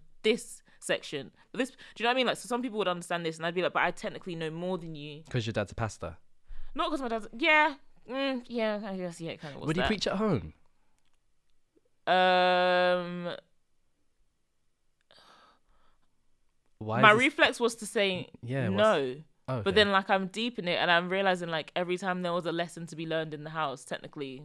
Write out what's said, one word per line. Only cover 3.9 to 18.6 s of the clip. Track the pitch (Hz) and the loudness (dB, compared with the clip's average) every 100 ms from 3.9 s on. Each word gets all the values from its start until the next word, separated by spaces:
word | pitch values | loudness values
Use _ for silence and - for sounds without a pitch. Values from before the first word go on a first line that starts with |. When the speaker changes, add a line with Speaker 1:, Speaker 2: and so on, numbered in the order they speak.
Speaker 1:
technically | 185 214 151 - 165 | 0 -8 -8 -10 -6
know | 160 | -6
more | 160 180 185 | -6 -4 -4
than | 165 156 | -6 -12
you." | 147 147 160 | -12 -14 -6
Speaker 2:
'Cause | 131 110 | -4 -2
your | |
dad's | 110 101 | -2 -4
a | - | -4
pastor. | 113 - 82 80 - - - - - - | -6 -6 -12 -12 -20 -20 -8 -6 -4 -2
Speaker 1:
Not | 339 | -2
'cause | 302 | -2
my | 254 | -4
dad's, | 226 208 233 | -6 -8 -2
yeah, | 320 311 302 277 - - - | 4 4 4 0 -16 -20 -10
mm, | 254 277 262 240 | -4 -2 -4 -6
yeah, | 233 220 208 202 | -4 -2 -2 -6
I | 190 | -6
guess, | 180 165 | -8 -8
yeah, | 165 | -10
it | 113 | -10
kinda | 156 135 | -12 -8
was | 143 | -4
Speaker 2:
Would | 160 | 0
he | |
Speaker 1:
that. | 131 | 0
Speaker 2:
preach | 208 - | 0 0
at | 190 | 0
home? | 214 139 80 - - _ _ _ _ _ _ _ _ _ _ _ _ _ - | 0 0 -4 -16 -20 _ _ _ _ _ _ _ _ _ _ _ _ _ 0
Speaker 1:
Um, | 180 185 180 180 180 180 180 180 180 175 175 175 - _ _ _ _ _ _ _ _ _ _ _ _ _ _ _ _ _ - - - - _ _ _ - _ _ _ _ _ _ _ _ _ | 4 6 6 6 4 4 4 4 2 -2 -6 -8 -10 _ _ _ _ _ _ _ _ _ _ _ _ _ _ _ _ _ -20 -20 -20 -20 _ _ _ -20 _ _ _ _ _ _ _ _ _
Speaker 2:
Why | 107 113 | -2 6
Speaker 1:
my | 220 | 8
Speaker 2:
is | 214 | 8
this | 269 | 4
Speaker 1:
reflex | 285 302 262 | 4 2 4
was | 233 233 | -2 -2
to | 208 | -6
say | 233 202 180 - - | 0 0 0 -8 -14
Speaker 2:
Yeah, | 120 135 | -6 -2